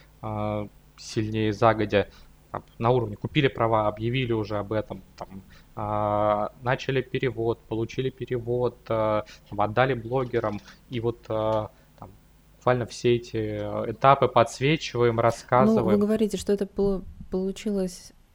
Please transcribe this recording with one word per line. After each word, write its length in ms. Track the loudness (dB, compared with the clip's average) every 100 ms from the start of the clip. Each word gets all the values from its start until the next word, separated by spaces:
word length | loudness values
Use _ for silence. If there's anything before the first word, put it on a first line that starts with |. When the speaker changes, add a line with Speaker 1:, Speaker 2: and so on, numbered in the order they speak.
| -20 _
Speaker 1:
а, 460 | -8 -4 -4 -4 -8 -14 -20 -20
сильнее 540 | -8 -4 -2 0 0
загодя. 540 | 4 4 4 2 2 2 -6 -20 -20 _
Там, 120 | -12 -12 -2
на 120 | 2
уровне 260 | 2 0 -6
купили 320 | -4 0 0
права, 400 | 0 0 2 0
объявили 440 | -2 -4 -2 -2
уже 260 | -2 -2 -6
об 140 | -4
этом, 300 | -4 -4 -10 -14 -16
там, 280 | -16 -16 -20 -20 -16 -10
а, 760 | -4 -2 0 2 2 2 0 -4
начали 400 | -4 -2 -2 -2
перевод, 640 | -2 -2 -2 -2 -2 -2 -4
получили 420 | -6 -4 -4 -6
перевод, 680 | -6 -6 -6 -4 -2 -2 -4 -4
а, 340 | 0 0 0 -4 -12 -10
там, 100 | -4
отдали 320 | 0 2 2
блогерам, 680 | 0 -2 -4 -2 -2 -2 -4 -10 -20 -10
и 100 | -4
вот, 260 | -4 -4 -4
а, 400 | -2 0 0 -2 -10 _ -20
там, 140 | -20 -20 _ _ _ _
буквально 280 | 0 2 -2
все 300 | 0 2 2
эти, 200 | 0 -6
э, 540 | -4 -4 -6 -6 -6
этапы 360 | 2 6 6 4
подсвечиваем, 920 | 4 2 2 0 0 -2 0 2 4 2 0 2 4
Speaker 2:
Ну, 280 | 6 4 4
вы 100 | 2
Speaker 1:
рассказываем. 20 |
Speaker 2:
говорите, 380 | 2 0 0 -2
что 160 | -2
это 140 | -2 -2
полу-, 380 | -2 -2 -2 -6 -16 -8
получилось 840 | -4 -4 -4 -4 -2 -4 -6 -18 -20 _